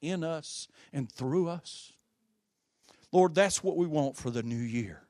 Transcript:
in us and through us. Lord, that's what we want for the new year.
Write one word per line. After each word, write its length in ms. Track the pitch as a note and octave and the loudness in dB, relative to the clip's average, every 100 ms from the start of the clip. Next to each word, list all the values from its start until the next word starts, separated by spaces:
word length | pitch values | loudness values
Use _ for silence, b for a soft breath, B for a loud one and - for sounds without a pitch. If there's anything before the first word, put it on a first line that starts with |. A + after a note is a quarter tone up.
in 200 | D3+ F#3 | -4 -2
us 460 | E3 D#3+ - - - b b | -2 -4 -8 -12 -14 b b
and 180 | C#3+ A#2+ | -6 -6
through 380 | - B2+ E3+ E3+ | -4 -2 0 0
us. 460 | E3+ - - - _ _ _ _ _ _ _ _ _ b b b | -4 -12 -18 -18 _ _ _ _ _ _ _ _ _ b b b
Lord, 240 | F3+ F#3 | 4 6
that's 300 | D#3+ G3 - | 6 4 2
what 140 | F#3 E3 | 0 0
we 80 | F3 | 2
want 320 | D3+ C#3 C3 | 2 0 -2
for 120 | B2 | -6
the 120 | A#2 | -4
new 120 | A#2 | -2
year. 480 | A#2 A#2+ A#2 G#2 D#2+ | -4 -2 -4 -4 -10